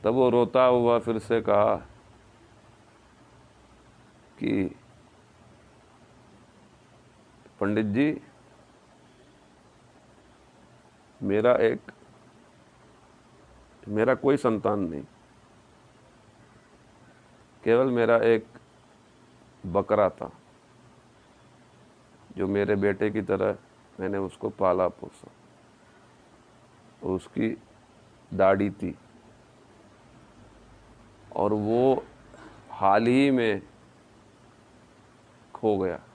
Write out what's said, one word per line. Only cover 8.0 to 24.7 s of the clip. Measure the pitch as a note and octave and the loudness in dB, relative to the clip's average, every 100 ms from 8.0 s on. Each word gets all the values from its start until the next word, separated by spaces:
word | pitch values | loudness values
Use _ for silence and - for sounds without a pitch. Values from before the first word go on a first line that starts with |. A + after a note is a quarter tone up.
| D3 D3 - - - - _ - _ - - _ - _ _ _ _ _ - - - - - _ _ _ - - - _ _ - | 0 -2 -12 -20 -20 -20 _ -20 _ -20 -20 _ -20 _ _ _ _ _ -20 -20 -20 -20 -20 _ _ _ -20 -20 -20 _ _ -10
मेरा | G2+ G2+ A#2 B2 | -2 2 2 4
एक, | A2+ - - - - - - _ - _ - _ - - _ - _ - - - - - - | 2 0 -10 -20 -20 -20 -20 _ -20 _ -20 _ -20 -20 _ -20 _ -20 -20 -20 -20 -20 -8
मेरा | G#2 A#2 | -2 0
कोई | B2+ C#3 C#3 | 0 0 0
संतान | B2 A2 G#2+ G#2 | 0 0 -2 -2
नहीं, | F2 D2+ C2+ _ _ _ _ - _ _ - _ _ _ _ _ - - _ _ - _ - - _ - _ _ | -4 -8 -14 _ _ _ _ -20 _ _ -20 _ _ _ _ _ -20 -20 _ _ -20 _ -20 -20 _ -20 _ _
केवल | - A#2 C3+ | 0 2 2
मेरा | A#2+ A2+ A#2 A2+ | 0 2 4 4
एक | A2+ - - _ _ _ _ _ _ - - - - | 2 -2 -20 _ _ _ _ _ _ -20 -20 -20 -16
बकरा | F2+ F#2 G2 G#2+ F#2+ | -4 -2 0 2 2
था | - C#2+ - - _ _ - - - _ _ _ _ - - - - - _ _ - - F#2+ | -2 -14 -14 -20 _ _ -20 -20 -20 _ _ _ _ -20 -20 -20 -20 -20 _ _ -20 -20 -8
जो | F#2+ | -4
मेरे | G2+ G2+ G#2 | -2 0 0
बेटे | G2+ G2 G#2+ | 0 0 -2
की | G#2+ | -4
तरह | F#2+ F#2+ G#2 F#2+ _ - _ - | -4 -2 -2 -4 _ -20 _ -10
मैंने | F#2+ G2 | -6 -6
उसको | F#2+ - A2+ | -6 -8 -10
पाला | G#2+ F#2+ | -2 0